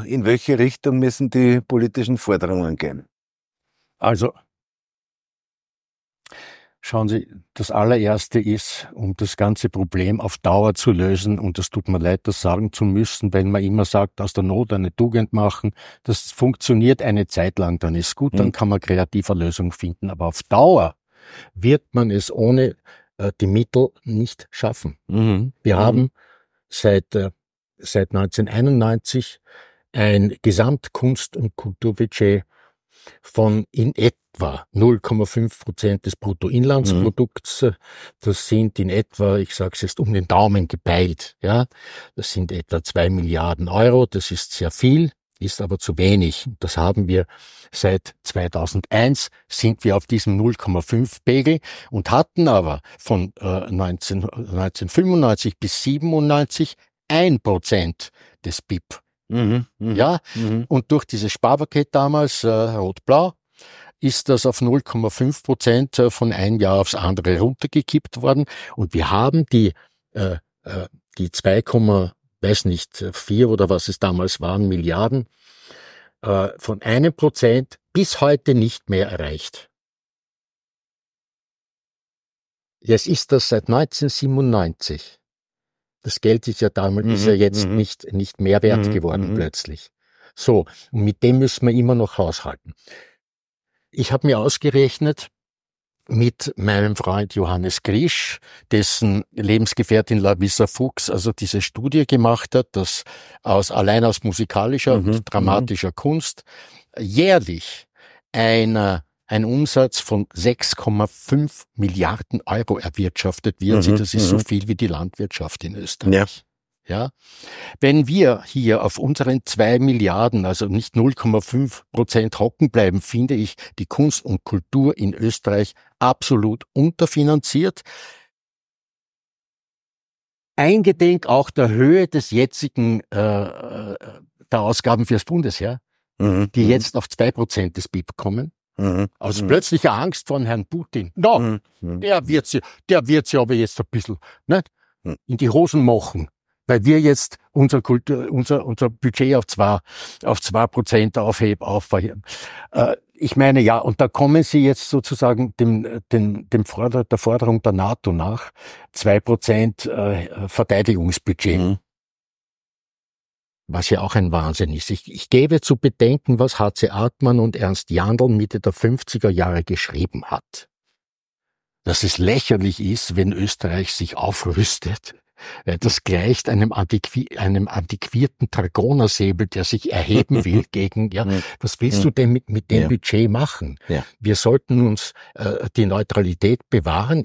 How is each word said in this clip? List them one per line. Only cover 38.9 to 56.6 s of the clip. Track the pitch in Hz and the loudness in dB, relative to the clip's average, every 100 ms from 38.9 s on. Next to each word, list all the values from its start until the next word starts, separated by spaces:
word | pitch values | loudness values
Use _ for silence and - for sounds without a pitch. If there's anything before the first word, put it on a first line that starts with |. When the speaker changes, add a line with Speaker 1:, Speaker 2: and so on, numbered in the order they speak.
Speaker 2:
etwa, | 98 - - 101 98 | -2 -4 -2 0 2
ich | 95 | -2
sag's | - 92 - | -4 -6 -4
jetzt | 95 - | -8 -4
um | 110 | -2
den | 101 90 | -2 2
Daumen | 92 104 101 85 | 4 4 2 0
gepeilt, | 85 - 85 90 80 - _ | -4 0 2 0 -2 -12 _
ja, | 92 117 127 _ - - - - | 0 0 0 _ -20 -20 -16 -12
das | - | -8
sind | 95 90 | -6 -6
etwa | 92 - 82 | -6 -6 -6
zwei | - - 87 | -4 0 0
Milliarden | 95 85 82 85 82 87 | 0 -2 -2 -2 -4 -2
Euro. | 98 120 127 123 | 2 4 4 2
Das | 98 - | -2 -6
ist | 90 - | -8 -8
sehr | - 82 | -6 -6
viel, | - 127 151 160 - _ _ | 0 4 4 2 -4 _ _
ist | 95 - | -8 -6
aber | 101 92 | -6 -6
zu | - 80 | -4 0
wenig. | 95 101 85 - 131 - | 4 4 2 -2 -10 -10
Das | - - | -8 -2
haben | 87 101 92 | 0 0 0
wir | 92 87 - - - - | 0 -2 -10 -20 -20 -18
seit | - 98 95 - - | -2 0 0 -4 -16
zweitausendeins, | - 95 90 85 82 98 - 110 123 139 - _ _ | -10 -6 -4 -4 -4 -6 -2 2 2 0 -4 _ _
sind | - 113 110 | -2 -2 0
wir | 110 98 | 0 0
auf | - | 0
diesem | 113 110 98 | -2 0 0
null | 113 | 0
Komma | 113 - 90 | -2 -4 -4
fünf | - 117 127 - | -2 -2 -2 -2
Pegel | - 135 135 160 - - - | 0 2 2 0 -4 -20 -8
und | 107 - | -6 0
hatten | 127 - - 160 | 2 2 0 4
aber | 104 80 71 - - | 4 2 -4 -12 -12
von, | - 101 95 - | -2 -2 -2 -6
äh, | 95 92 - | -6 -6 -4
neunzehn, | 92 92 90 - 95 | -4 -4 -4 -6 -6
neunzehnhundertfünfundneunzig | 101 117 110 92 95 - 90 - 185 175 127 107 110 - | -6 -10 -8 -4 -4 -6 -2 0 2 4 4 2 -2 -6
bis | 104 - | -6 -4
siebenundneunzig | 135 143 165 160 147 147 143 - | -4 -2 0 0 2 2 0 -4